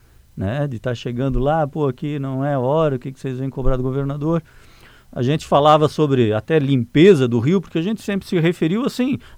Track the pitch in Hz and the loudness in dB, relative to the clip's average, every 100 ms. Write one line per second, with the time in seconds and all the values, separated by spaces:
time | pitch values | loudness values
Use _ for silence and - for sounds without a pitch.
0 | _ _ _ - 95 143 147 113 127 117 | _ _ _ -8 -4 -4 -4 -6 -6 -6
1 | 131 120 135 127 139 160 139 156 143 127 | -6 -4 -2 0 0 0 -2 -2 -4 -4
2 | 147 147 135 131 143 139 127 156 156 131 | -8 -6 -6 -4 -2 -2 0 0 0 -2
3 | 139 131 135 127 135 139 127 127 131 135 | -8 -10 -10 -6 -6 0 0 2 -2 -4
4 | 139 143 151 165 - - - - - - | -4 -4 -2 -2 -6 -20 -20 -20 -20 -20
5 | _ - 127 156 - 151 151 151 151 - | _ -4 -2 -2 0 2 4 4 2 0
6 | 151 131 110 107 - 160 135 135 117 143 | 0 2 2 0 0 0 2 0 0 6
7 | 190 156 123 117 127 190 - 165 180 226 | 6 6 4 0 2 0 -2 -4 -4 -6
8 | - 196 - 180 160 175 160 214 285 - | -4 -6 -2 0 0 0 -2 0 -2 -2
9 | 254 - - | -4 -4 -10